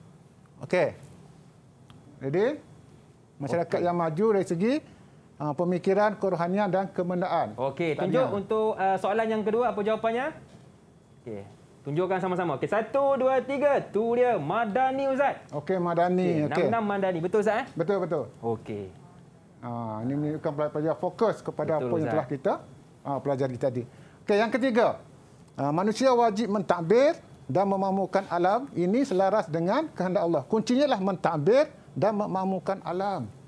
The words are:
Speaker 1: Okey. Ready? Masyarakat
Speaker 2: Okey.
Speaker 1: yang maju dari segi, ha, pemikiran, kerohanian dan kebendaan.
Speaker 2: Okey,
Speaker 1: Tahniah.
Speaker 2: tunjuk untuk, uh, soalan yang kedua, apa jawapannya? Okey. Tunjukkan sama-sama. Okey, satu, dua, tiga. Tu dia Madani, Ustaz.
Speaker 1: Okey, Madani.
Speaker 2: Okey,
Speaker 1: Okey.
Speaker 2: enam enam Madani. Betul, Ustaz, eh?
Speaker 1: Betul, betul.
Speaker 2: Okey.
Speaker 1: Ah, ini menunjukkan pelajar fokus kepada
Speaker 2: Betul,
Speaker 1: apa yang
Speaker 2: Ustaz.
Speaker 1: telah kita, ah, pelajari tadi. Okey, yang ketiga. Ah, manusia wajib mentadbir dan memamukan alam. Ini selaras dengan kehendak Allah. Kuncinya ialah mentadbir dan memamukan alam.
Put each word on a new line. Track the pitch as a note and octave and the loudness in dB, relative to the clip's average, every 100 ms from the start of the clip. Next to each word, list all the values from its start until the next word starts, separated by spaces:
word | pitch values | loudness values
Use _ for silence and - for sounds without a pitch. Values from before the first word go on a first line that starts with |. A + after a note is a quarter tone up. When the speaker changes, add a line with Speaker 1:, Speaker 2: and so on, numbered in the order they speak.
| - - - - - - | -20 -20 -20 -20 -20 -14
Speaker 1:
Okey. | - F3+ C3 - - - - - - - - - - - - - | -2 0 0 -2 -18 -20 -20 -20 -20 -20 -20 -20 -20 -20 -20 -10
Ready? | C3+ E3+ A#3+ D4+ - - - - - - - | -2 0 0 -2 -12 -20 -20 -20 -20 -20 -20
Masyarakat | - C#3+ E3+ E3+ F#3 | -10 -4 -2 0 0
Speaker 2:
Okey. | F3 | 0
Speaker 1:
yang | |
maju | F3 E3 D3+ A3 | 0 0 2 2
dari | G3 F3+ | 2 0
segi, | E3+ A3 D4 - - - - - | 0 2 0 -4 -20 -20 -20 -20
ha, | - D3+ | -8 -4
pemikiran, | C#3 F3 F3+ F#3+ F#3+ G#3+ | -2 0 0 2 2 2
kerohanian | G3 F#3+ E3+ F3 G3 G3+ | 0 -2 0 0 0 0
dan | F#3 F#3 | 0 -2
kebendaan. | - F3+ F3+ F3+ E3 G#2+ A2 | -4 -2 -2 0 0 -2 -2
Speaker 2:
Okey, | C3+ C#3 E3+ C#3+ | -4 -2 -2 -2
Speaker 1:
Tahniah. | |
Speaker 2:
tunjuk | F3+ B3+ B3 | 0 2 2
untuk, | G3+ G3 A3 A3 F#3+ | -2 -2 0 0 0
uh, | F#3+ | 0
soalan | F#3+ G3 A3 A3 | 0 0 0 0
yang | A3 | 0
kedua, | G#3 A3+ A#3+ | 0 0 0
apa | G#3 | 0
jawapannya? | G#3 A3 A3+ A#3 D4+ - - - - - - - - - | -2 0 0 -2 -4 -8 -18 -20 -20 -20 -20 -20 -20 -18
Okey. | A#2+ G2+ G#2 - - - | -12 -12 -14 -20 -20 -14
Tunjukkan | C#3 D3+ F#3 F#3+ | -6 -2 0 0
sama-sama. | F3+ F3+ F3 | 0 -2 -2
Okey, | C3 D3 | -2 -2
satu, | G#3 G#3+ C4+ C#4 C4+ | -2 0 0 2 2
dua, | C4 C4 | 2 2
tiga. | B3+ C#4 C#4+ A#3+ | 0 0 2 2
Tu | - G3+ A#3 | 0 -2 0
dia | A#3+ B3 G3+ | 2 2 2
Madani, | C#3+ G#3+ A3+ A#3 C4 C4+ C4+ | 0 -2 0 0 0 0 0
Ustaz. | C4 C4+ - - | 2 0 -2 -8
Speaker 1:
Okey, | C#3+ - F#3 | -8 -2 0
Madani. | F3 E3+ F3+ F3+ F3+ D#3+ D3 | 0 2 2 2 2 2 0
Speaker 2:
Okey, | |
Speaker 1:
Okey. | D#3 | 2
Speaker 2:
enam | F#3+ | 2
enam | A#3 | 0
Madani. | G#3 G3+ F#3+ E3+ | 0 0 0 -2
Betul, | F3+ G#3+ | 0 0
Ustaz, | G#3 G#3+ | 2 0
eh? | C4+ | -4
Speaker 1:
Betul, | D#3 E3+ G3 | -4 0 0
betul. | F3 D#3 A#2 - | 0 -4 -4 -6
Speaker 2:
Okey. | A#2 A2+ - G#2 F#2+ F2 - - - - - - | -4 -4 -6 -10 -10 -16 -20 -20 -20 -20 -20 -14
Speaker 1:
Ah, | B2 A#2 A2+ G#2+ | -10 -8 -6 -6
ini | B2 | -4
menunjukkan | C#3+ D3 D3+ D#3+ D3 D3+ | -2 -4 -4 -4 -2 -2
pelajar | D3+ D#3+ | -2 -2
fokus | D3 F3+ - A3 - | -2 -2 0 0 0
kepada | - - D3+ | -6 -6 -2
Speaker 2:
Betul, | D#3 | -2
Speaker 1:
apa | B2+ | 0
yang | E3 | -2
Speaker 2:
Ustaz. | D#3 | 0
Speaker 1:
telah | D#3 C3+ | -2 -2
kita, | C#3+ G3 D4 - - - - | -2 -2 -2 -6 -20 -20 -14
ah, | C#3 C3+ | -6 -4
pelajari | C#3+ C3 C3+ A#2+ | -2 0 -2 -2
tadi. | C#3 A#2+ A#2 - - - | -2 -4 -8 -14 -20 -10
Okey, | - G#3 | 0 2
yang | A3+ | 2
ketiga. | A#3+ C4 A3+ F#3+ - - - - - - | 0 2 4 2 0 -10 -20 -20 -20 -14
Ah, | - C#3+ | -4 0
manusia | D#3+ G#3 G#3+ C4 | 2 0 2 4
wajib | A#3+ A#3 G3+ A3 | 4 4 2 -2
mentadbir | G#3 - F3 E3 A#3 C#4+ E4 - - | -2 0 0 4 6 6 2 -8 -16
dan | - D3 | -2 2
memamukan | G3 G3 F#3+ F#3+ F3+ F#3+ G3 | 2 2 0 0 0 -2 0
alam. | F3 F3+ A3+ C#4 | 0 2 2 -2
Ini | - F3+ A#3+ | -2 0 2
selaras | C#4+ F#3 F#3+ G#3+ | 2 2 2 2
dengan | E3+ E3 F3 B3+ D#4+ | 0 -2 0 0 -2
kehendak | - F3+ F#3 | -4 -2 0
Allah. | E3+ D#3 | 0 -2
Kuncinya | C3+ A3 G#3+ B3 C#4+ | 0 -2 2 2 2
ialah | G#3+ | 2
mentadbir | G3 F#3 D#3+ D#3+ D3+ C4 D4+ - - | 0 0 0 2 4 4 4 -4 -10
dan | C3+ G3+ | -2 0
memamukan | G#3 F#3 F#3+ F#3+ F#3+ - F#3+ | 0 -2 -2 -2 -4 -4 -6
alam. | D#3+ F3+ G3+ F3+ G#2+ - | -6 -4 -4 -4 -8 -14